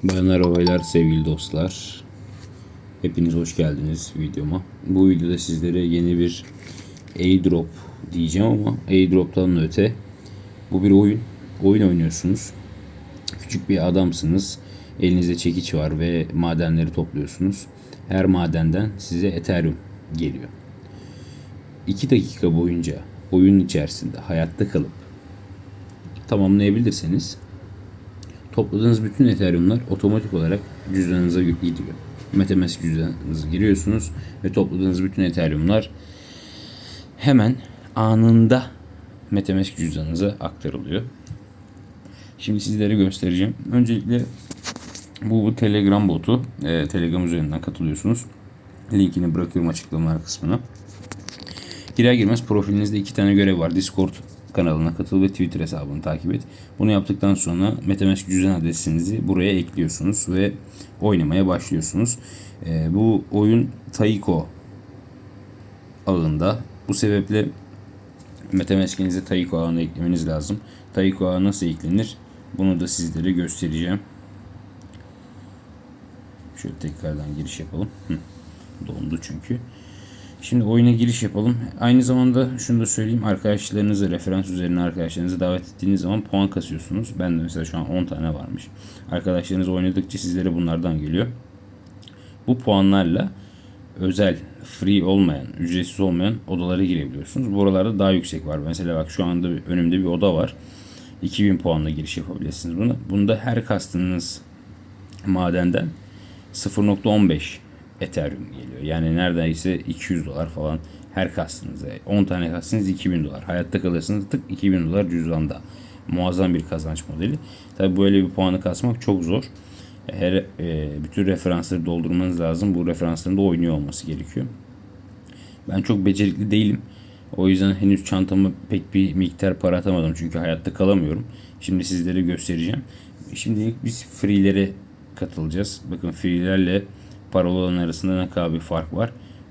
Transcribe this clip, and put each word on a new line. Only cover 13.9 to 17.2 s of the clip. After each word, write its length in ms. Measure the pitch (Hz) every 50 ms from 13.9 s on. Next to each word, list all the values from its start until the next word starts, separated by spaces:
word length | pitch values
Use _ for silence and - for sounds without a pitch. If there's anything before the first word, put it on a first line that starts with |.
| 87 95 92 90 85 - - 80 85 98 98 - - - - - - - - - - -
Elinizde 360 | - 90 90 90 87 87 87
çekiç 380 | 85 - 90 85 90 90 - -
var 260 | 78 76 76 78 76
ve 280 | 82 85 85 85 80 82 -
madenleri 600 | 82 85 85 82 80 85 82 80 80 82 80 -
topluyorsunuz. 720 | - 82 80 - 73